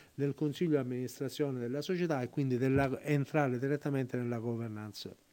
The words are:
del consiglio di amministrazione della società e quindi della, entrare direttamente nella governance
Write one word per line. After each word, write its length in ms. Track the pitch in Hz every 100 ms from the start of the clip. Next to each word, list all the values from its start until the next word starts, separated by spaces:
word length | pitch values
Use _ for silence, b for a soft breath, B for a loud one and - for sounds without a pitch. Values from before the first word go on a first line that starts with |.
| B
del 180 | - 143
consiglio 380 | 131 151 139 175
di 60 | 147
amministrazione 840 | 127 123 123 - 135 - 143 127
della 240 | 120 139
società 400 | 147 180 175 139
e 80 | 120
quindi 260 | - 135 123
della, 460 | 131 135 135 131
entrare 560 | 143 147 135 156 139 123
direttamente 580 | 135 147 147 135 127 127
nella 220 | 120 117
governance 840 | 117 113 117 107 107 - 95 92 _